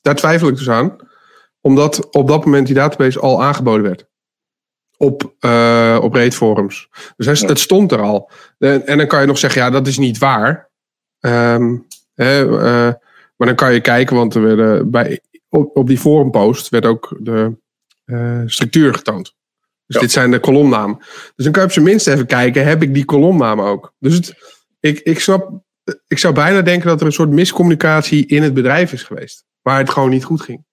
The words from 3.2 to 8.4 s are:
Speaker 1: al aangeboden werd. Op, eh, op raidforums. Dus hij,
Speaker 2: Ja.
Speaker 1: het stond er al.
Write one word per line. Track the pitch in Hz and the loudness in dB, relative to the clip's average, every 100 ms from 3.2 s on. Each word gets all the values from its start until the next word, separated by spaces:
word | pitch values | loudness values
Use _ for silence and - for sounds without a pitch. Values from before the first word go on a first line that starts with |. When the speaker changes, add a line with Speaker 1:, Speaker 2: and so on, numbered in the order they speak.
Speaker 1:
al | 135 127 | -2 0
aangeboden | 131 139 127 110 | 0 -2 0 0
werd. | 101 92 _ _ _ _ _ _ _ _ _ _ | -2 -6 _ _ _ _ _ _ _ _ _ _
Op, | 139 139 - _ | -2 -2 -12 _
eh, | 120 117 117 117 117 113 | -2 2 2 2 2 2
op | 117 | 0
raidforums. | 120 120 - 113 107 98 - - - - _ | 0 0 0 0 0 -4 -8 -20 -20 -20 _
Dus | 117 | -2
hij, | |
Speaker 2:
Ja. | 151 196 | 0 0
Speaker 1:
het | 147 | -2
stond | - 190 196 | 2 2 2
er | 120 | 0
al. | 104 104 - - | 0 -2 -4 -20